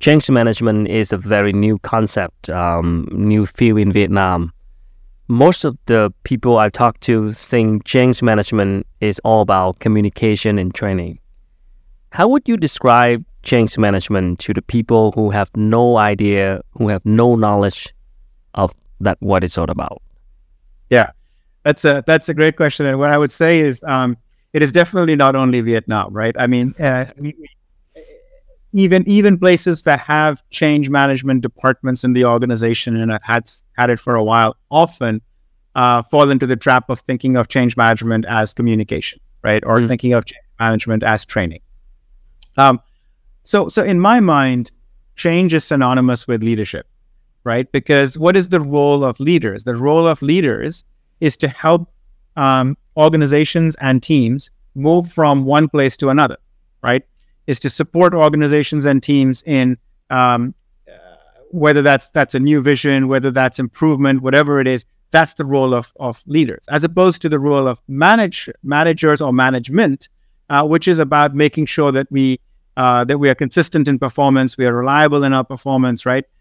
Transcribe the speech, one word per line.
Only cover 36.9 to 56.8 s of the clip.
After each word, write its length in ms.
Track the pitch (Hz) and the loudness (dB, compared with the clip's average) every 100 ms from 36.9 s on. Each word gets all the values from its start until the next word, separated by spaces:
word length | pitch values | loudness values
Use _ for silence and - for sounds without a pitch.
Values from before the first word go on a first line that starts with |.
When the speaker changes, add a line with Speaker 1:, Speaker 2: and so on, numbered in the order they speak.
Speaker 2:
of 100 | 123 | -8
thinking 360 | - 127 131 127 | -6 -4 0 0
of 120 | 110 | 0
change 280 | 139 123 117 | 0 0 2
management 500 | 113 113 113 113 110 | 2 0 -2 -4 -2
as 260 | 113 110 | -4 -4
communication, 680 | - 120 110 104 - - - _ _ | -2 -2 -2 -2 -8 -8 -14 _ _
right? 200 | 110 107 | -4 -2
Or 140 | - 117 | 0 0
Speaker 1:
Mm. 100 | 120 | 0
Speaker 2:
thinking 240 | 123 123 | -2 0
of 140 | 120 117 | 0 -2
change 160 | - _ - | -12 _ -4
management 420 | 113 110 117 110 | -2 -2 -2 -2
as 220 | 110 110 | -2 -2
training. 360 | - 110 85 78 _ - _ _ _ _ _ _ _ - | -4 -6 -6 -8 _ -20 _ _ _ _ _ _ _ 2
Um, 200 | 135 123 _ _ _ _ _ _ | 2 2 _ _ _ _ _ _
so, 240 | - 202 - | -4 -2 0
so 140 | 220 | -2
in 180 | 202 180 | 0 2
my 200 | 196 240 | 4 4
mind, 500 | 185 147 131 123 117 _ _ _ _ - | 4 2 0 -2 -6 _ _ _ _ -6
change 380 | 175 170 185 | -2 0 0
is 100 | 160 | 0
synonymous 640 | - 143 127 127 127 120 - | 0 0 0 2 0 -2 -4
with 140 | 117 | -4
leadership, 440 | 113 110 101 73 - _ _ _ _ _ | -2 -4 -6 -12 -16 _ _ _ _ _
right? 260 | 120 117 127 | -6 -4 -4
Because 460 | 139 - 143 139 156 | -4 0 2 2 0
what 180 | 170 190 | 0 2
is 140 | 180 | 0
the 100 | 180 | -2
role 420 | 143 143 143 143 | 0 0 2 2
of 160 | 131 117 | -2 -2
leaders? 460 | 143 170 110 104 | 0 0 -2 -6
The 100 | 117 | -8
role 320 | 117 139 160 165 | -4 0 2 2
of 140 | 156 | 0
leaders 640 | 139 180 147 104 143 - - _ _ _ | 0 0 0 -2 -6 -12 -20 _ _ _
is 180 | 156 - | -4 -2
to 100 | 139 | -6
help, 420 | - 156 170 170 _ _ _ _ - | -2 0 0 -2 _ _ _ _ -4
um, 400 | 135 131 127 147 _ 156 | 0 0 -2 -6 _ 2
organizations 800 | 156 160 143 147 151 170 160 151 | 2 4 2 2 0 0 -2 -2
and 220 | 135 131 | -2 0
teams 480 | - 147 113 135 - _ _ | 2 0 0 -2 -8 _ _
move 360 | 135 147 175 170 | -4 0 0 0
from 340 | - 151 139 | 0 2 2
one 240 | 135 147 156 | 2 2 2
place 280 | 147 135 - | 0 0 0
to 140 | 135 | 0
another, 260 | 139 135 - _ _ _ _ | 2 0 -4 _ _ _ _